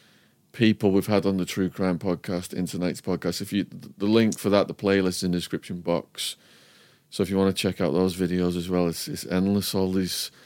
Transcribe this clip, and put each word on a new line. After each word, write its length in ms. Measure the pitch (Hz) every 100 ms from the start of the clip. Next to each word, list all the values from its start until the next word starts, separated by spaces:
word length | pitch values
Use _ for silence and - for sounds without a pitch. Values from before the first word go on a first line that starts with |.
| _ _ _ _ _
people 380 | - 113 104 104
we've 140 | 98 95
had 180 | 101 98
on 120 | 95
the 80 | 87
True 240 | - 92
Crime 300 | - 92 87
Podcast 540 | 101 87 - 90 90
in 120 | - 90
tonight's 360 | 92 87 73
podcast. 400 | - 87 90 85
If 100 | 98
you, 120 | 104 - - 69 -
the 80 | 101
link 340 | 113 113 -
for 100 | 107
that, 180 | 101 90
the 40 |
playlist 480 | - 101 98 92 90
in 80 | 92
the 60 | 87
description 440 | - 80 - 90
box. 560 | 85 85 - - - - _ - - _ _ _ _
So 120 | -
if 80 | 92
you 80 | 98
wanna 140 | 98
check 260 | 95 101 90
out 120 | 90
those 220 | 76 92 87
videos 400 | 90 90 90 87
as 140 | 87
well, 180 | 90 87
it's, 200 | 82 -
it's 160 | - -
endless, 500 | 92 95 101 95 101
all 160 | 95
these 400 | 92 92 - - -